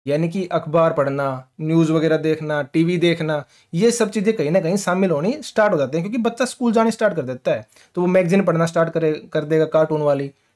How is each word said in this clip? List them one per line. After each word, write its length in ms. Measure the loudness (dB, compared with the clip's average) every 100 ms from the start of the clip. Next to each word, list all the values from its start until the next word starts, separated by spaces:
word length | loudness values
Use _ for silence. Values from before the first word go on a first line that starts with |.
| -4
यानी 220 | 0 0
कि 160 | -2 -4
अखबार 460 | -4 0 2 2
पढ़ना, 340 | 2 -2 -2 -4 -6 -12 -8
न्यूज़ 300 | 0 2 4
वगैरह 260 | 2 2 0
देखना, 440 | 0 -2 -2 -4
टीवी 340 | -2 0 0 2
देखना, 460 | 0 0 -2 -4 -8 _ _
ये 180 | 0 2
सब 180 | 2 -2
चीज़ें 260 | -2 -2 0
कहीं 160 | 0
ना 80 | 0
कहीं 160 | 2 -2
शामिल 340 | 0 0 0
होनी 200 | 0 -2 -4
स्टार्ट 320 | -4 0 2
हो 40 | 2
जाती 200 | -2 -2
हैं, 60 |
क्योंकि 260 | -4 -2 -2
बच्चा 160 | -2 -6
स्कूल 280 | -2 0
जाने 180 | 2 2
स्टार्ट 240 | 2 -2 -2
कर 60 |
देता 300 | -6 -6 -4
है, 160 | -4 -6 _ _ -2
तो 60 |
वो 60 | 2
मैगज़ीन 360 | 2 4 2
पढ़ना 220 | 2 2 0
स्टार्ट 240 | 0 0
करे, 220 | 0 0 -2 -4
कर 100 | -4
देगा 220 | 0 0 2
कार्टून 360 | 2 2 0
वाली, 300 | 0 0 -4 -12 _